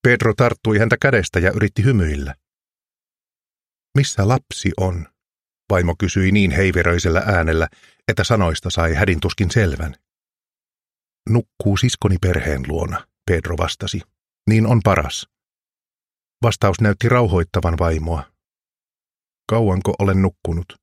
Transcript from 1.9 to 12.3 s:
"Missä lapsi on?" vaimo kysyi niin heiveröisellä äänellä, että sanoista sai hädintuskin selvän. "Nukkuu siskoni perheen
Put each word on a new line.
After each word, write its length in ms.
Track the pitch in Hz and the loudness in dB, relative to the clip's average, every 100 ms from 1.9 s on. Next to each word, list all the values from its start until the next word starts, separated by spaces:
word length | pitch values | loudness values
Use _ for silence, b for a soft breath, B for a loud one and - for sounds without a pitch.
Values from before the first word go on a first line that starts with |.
| 117 80 71 69 - _ _ _ _ _ _ _ _ _ _ _ _ _ _ _ 139 | 2 0 -2 -8 -12 _ _ _ _ _ _ _ _ _ _ _ _ _ _ _ -2
"Missä 320 | 139 - 98 | 0 0 2
lapsi 420 | 131 _ - - - | 0 _ -4 -4 -2
on?" 320 | 95 87 80 _ _ _ _ _ _ | -4 -4 -10 _ _ _ _ _ _
vaimo 240 | 95 87 85 | 0 0 0
kysyi 340 | 92 101 95 | -2 2 2
niin 180 | 104 95 | 4 2
heiveröisellä 720 | 71 95 87 87 85 87 82 107 | 2 2 2 0 0 0 0 0
äänellä, 420 | 92 80 80 78 b b b - | 0 2 0 -2 b b b -4
että 160 | - | -2
sanoista 460 | - 113 87 80 90 | 0 0 0 -2 -4
sai 240 | - 82 | -2 -2
hädintuskin 560 | 76 98 82 - - 95 | 0 0 0 -4 -2 -2
selvän. 440 | 120 95 69 78 - _ _ _ _ _ _ _ _ _ _ _ _ - | 0 0 -2 -8 -10 _ _ _ _ _ _ _ _ _ _ _ _ -2
"Nukkuu 460 | 117 - _ 104 95 | -2 -2 _ 0 2
siskoni 400 | - - 98 90 | 0 0 0 0
perheen 400 | 92 | 0